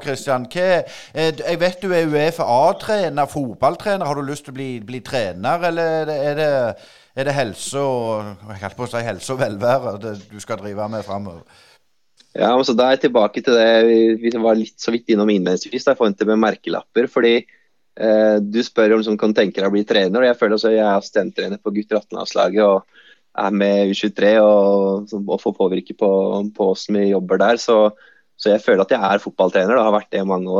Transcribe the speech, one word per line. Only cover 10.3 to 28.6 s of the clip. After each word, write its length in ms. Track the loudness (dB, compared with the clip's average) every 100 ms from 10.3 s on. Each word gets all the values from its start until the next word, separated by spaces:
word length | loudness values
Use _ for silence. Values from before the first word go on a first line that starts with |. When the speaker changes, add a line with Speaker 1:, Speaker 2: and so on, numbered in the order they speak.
Speaker 1:
du 80 | -16
skal 160 | -10 -10
drive 240 | -8 -8 -6
med 160 | -8 -8
fremover? 380 | -10 -10 -16 -20 _ _ _ _ _ _ _ _
Speaker 2:
Ja, 160 | -2 0 2
men 80 | 2
så 80 |
da 140 | 2 2
er 80 | 2
jeg 80 |
tilbake 400 | 2 2 0 0
til 100 | 0
det 160 | 4 6 6 6
vi, 140 | 6 4 2
vi 80 | -2 0
var 180 | 2 2
litt 240 | 0 -6
så 80 | -4
vidt 180 | -4 0
innom 180 | 2 2
innledningsvis, 540 | 2 0 -2 -4 -4
da, 100 | 0
i 60 | 2
forhold 160 | 2 0
til 140 | 0
med 100 | 2
merkelapper, 640 | 0 -2 -6 -8 -4 -2 -2
fordi, 240 | 2 2 2 -2 _ _ _ _ -4
eh, 340 | 0 2 4 2
du 160 | 0 -2 -2
spør 300 | 2 4 4
om 100 | 0
som 140 | -2
kan 160 | 0 0
tenke 240 | 0 0
deg 100 | -2
å 60 | 0
bli 80 | 0
trener, 380 | 0 2 2
og 60 | 2
jeg 80 | 2
føler 180 | 0 0
også 160 | 2
jeg 80 | 2
er 140 | 2 0
assistenttrener 640 | -2 -4 -4 -4 -6 -6
på 140 | -6 -6
gutter 240 | -2 -4
atten-landslaget 640 | -4 -12 -6 -2 0 2 4
og 360 | 2 -2 _ -20 _ _ -4
er 140 | -2 0
med 340 | 2 2 2
U 60 | 0
tjuetre 360 | -4 0 4 6
og, 680 | 6 6 4 4 2 -2 -6 -8
og 180 | -4 -4
får 140 | -2 0
påvirke 400 | 0 -2 -6 -2
på, 120 | 2 2 2 -2 -4
på 160 | -2 -2
hvordan 300 | -2 -2 0
vi 120 | 2
jobber 300 | 0 0 2
der, 200 | 2 2
så, 160 | 2 4 4 0 _ _ _ -4
så 160 | 0
jeg 120 | 2